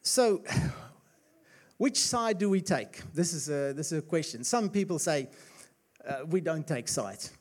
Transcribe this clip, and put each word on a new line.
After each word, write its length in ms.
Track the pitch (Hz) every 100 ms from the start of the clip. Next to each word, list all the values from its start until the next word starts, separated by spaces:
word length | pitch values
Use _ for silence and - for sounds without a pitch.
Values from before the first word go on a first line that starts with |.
So, 420 | - - 240 190 - - - - - - _
<sighs> 680 | _ _ _ _ - _ _
which 220 | 269 -
side 400 | - 247 226 196
do 120 | 208
we 120 | 190
take? 400 | 190 151 104 - -
This 220 | 147 170
is 140 | 165 135
a, 220 | 143 139
this 180 | 139 156
is 60 | 160
a 40 |
question. 400 | 156 165 156 113
Some 280 | 123 240 202
people 280 | 202 196 165
say, 300 | 180 147 131 - - - - _ _ _ -
uh, 160 | 139 151
"We 140 | 180
don't 260 | 170 160 151
take 220 | 139 120
sides." 440 | - 104 98 - -